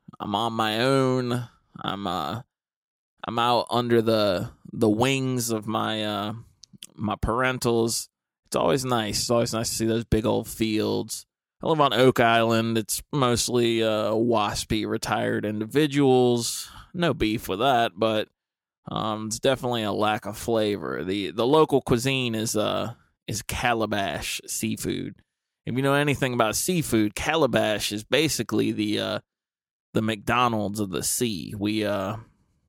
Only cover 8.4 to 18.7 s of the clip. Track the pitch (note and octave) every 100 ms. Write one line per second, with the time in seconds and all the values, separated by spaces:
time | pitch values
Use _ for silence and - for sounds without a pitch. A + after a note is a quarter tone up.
8.4 | - - F3 D3 B2+ A#2+ G#2 - - A#2+
9.4 | A#2+ A2+ A#2 - A2+ A2+ A#2 A2 A2 A2
10.4 | A2+ - A2 G#2+ G#2 G#2 A2 - - _
11.4 | _ - - D#3 C#3 A2 C3 B2 A#2 A#2
12.4 | A2+ A2+ A2+ A2+ G#2 - - D3 B2 A#2
13.4 | - A#2+ A#2 A2+ A2 G#2+ G#2+ G#2+ A#2+ A2+
14.4 | G#2 - - A2 G2+ A2 - G#2+ A2+ A2+
15.4 | G#2+ G#2+ A2 C3+ D#3 C#3 C#3 B2+ B2 A#2+
16.4 | A#2 - - - - F3+ E3+ B2 A2 G#2+
17.4 | - F#2+ C3+ B2 A2+ E2+ A2 A2 - _
18.4 | _ _ _